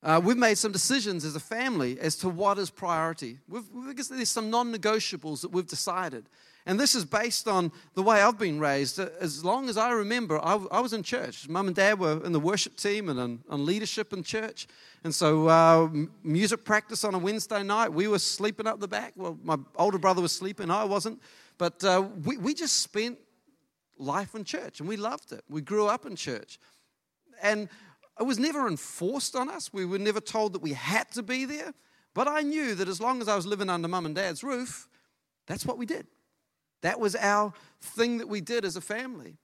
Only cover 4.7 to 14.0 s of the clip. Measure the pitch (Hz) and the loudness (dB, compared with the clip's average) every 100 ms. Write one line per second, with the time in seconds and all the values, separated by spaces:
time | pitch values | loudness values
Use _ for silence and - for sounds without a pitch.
4.7 | 226 208 220 - 180 151 147 - 175 180 | 0 0 0 -2 -8 -8 -8 -4 -4 -4
5.7 | 170 - 180 180 127 - _ _ _ - | -4 -4 -2 -4 -8 -14 _ _ _ -2
6.7 | 190 277 262 165 214 240 - 226 190 175 | 2 4 2 2 0 0 -2 0 2 2
7.7 | - - - 196 220 208 220 202 151 151 | -4 -12 0 6 8 8 6 0 2 2
8.7 | 139 139 - 185 165 180 143 170 233 269 | 2 0 -2 -6 -4 -4 -2 0 0 0
9.7 | 208 226 240 202 247 220 151 160 208 190 | 0 2 2 2 0 0 0 2 0 2
10.7 | 185 247 220 175 240 127 113 139 165 196 | 0 0 -2 -4 -4 -4 -10 -6 -2 -2
11.7 | 180 196 208 175 156 180 165 156 202 - | 4 6 6 2 0 2 2 2 0 -2
12.7 | - 202 208 196 131 123 117 - 143 143 | -4 -2 -2 -2 -2 -4 -6 -8 -4 -2
13.7 | 202 208 - | -2 -2 -6